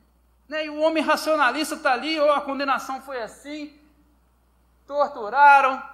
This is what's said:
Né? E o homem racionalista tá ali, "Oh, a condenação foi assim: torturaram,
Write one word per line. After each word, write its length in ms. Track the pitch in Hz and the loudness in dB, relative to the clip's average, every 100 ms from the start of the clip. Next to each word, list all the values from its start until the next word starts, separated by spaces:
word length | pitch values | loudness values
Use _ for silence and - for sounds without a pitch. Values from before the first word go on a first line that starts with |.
| _ _ _ _ _ | _ _ _ _ _
Né? 160 | 302 | -10
E 60 | 311 | -8
o 80 | 302 | -2
homem 220 | 311 320 | 0 0
racionalista 760 | 262 294 302 311 254 262 302 - | 0 0 0 0 0 0 -6 -4
tá 160 | 285 | -2
ali, 260 | 240 285 320 | -2 -2 0
"Oh, 140 | 294 | 2
a 80 | 285 | 0
condenação 640 | - 269 277 247 - 269 | -2 -6 -2 -4 -4 -12
foi 200 | - 262 | -10 -10
assim: 560 | 208 - 285 302 294 - _ _ _ _ _ _ _ _ _ _ _ | -12 -14 -16 -14 -14 -18 _ _ _ _ _ _ _ _ _ _ _
torturaram, 920 | 285 285 285 208 240 285 277 262 262 - | -2 -2 -2 -6 6 8 8 6 0 -10